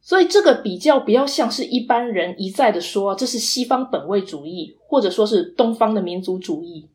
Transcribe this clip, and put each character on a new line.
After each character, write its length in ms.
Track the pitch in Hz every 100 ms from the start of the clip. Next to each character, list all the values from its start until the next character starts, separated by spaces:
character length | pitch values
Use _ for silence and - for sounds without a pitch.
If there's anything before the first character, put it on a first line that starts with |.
所 200 | - 370
以 60 | 359
这 160 | 403
个 120 | 349
比 220 | 254 220 180
较 240 | 302 277
不 120 | 262
要 140 | 226 277
像 240 | 285 233
是 140 | -
一 160 | 247 247
般 260 | 233 233 240
人 280 | 196 175 185
一 120 | 190
再 200 | 202 254
的 100 | 175
说 340 | 170 208 196 190
，“这 80 |
是 140 | 254 247
西 260 | - -
方 240 | 247 254 254
本 200 | 156 139
位 120 | 202
主 240 | 190 151
义，” 320 | 143 180 160 _ _
或 140 | 277
者 80 | 202
说 160 | 180 208
是 160 | 220
东 300 | 165 - 226
方 220 | 226 220
的 80 | 214
民 180 | 180 180
族 180 | 185 185
主 240 | 180 156
义。 280 | 170 165 151